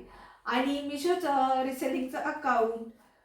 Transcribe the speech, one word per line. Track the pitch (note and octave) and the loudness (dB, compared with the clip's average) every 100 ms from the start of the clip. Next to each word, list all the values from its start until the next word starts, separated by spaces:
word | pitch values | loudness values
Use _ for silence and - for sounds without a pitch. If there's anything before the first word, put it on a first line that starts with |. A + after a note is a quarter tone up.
| - - - - | -10 -20 -20 -12
आणि | - B3+ C4+ C#4+ C#4+ | -2 0 0 -2 -4
Meesho-चं | C#4+ F4 F4+ D4+ C4+ C4 C4 | -2 0 2 2 2 4 2
रिसेलिंगचं | C4 B3+ B3+ C4 B3+ D4 | 0 -2 -2 -2 -2 -4
अकाउंट, | - - C4+ A#3 A3+ A3+ A3+ - _ _ | -4 -2 0 2 2 0 -10 -16 _ _